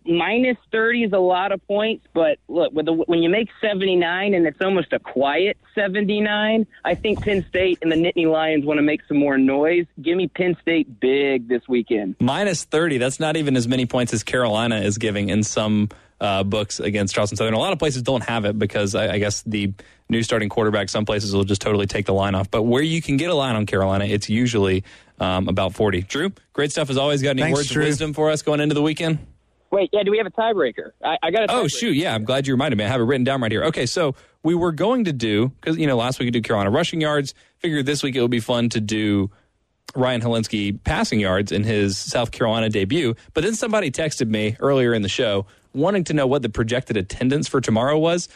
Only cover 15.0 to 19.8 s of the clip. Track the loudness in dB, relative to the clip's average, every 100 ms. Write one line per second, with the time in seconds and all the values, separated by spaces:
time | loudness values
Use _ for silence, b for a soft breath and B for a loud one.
15 | -2 -2 0 0 0 0 0 2 0 B
16 | B B -2 0 0 -2 -4 -4 -4 -2
17 | -2 0 -2 0 0 0 0 0 -2 -2
18 | -2 -2 -2 -2 -2 0 -2 0 -2 0
19 | 0 0 -2 -2 -4 -2 -2 -4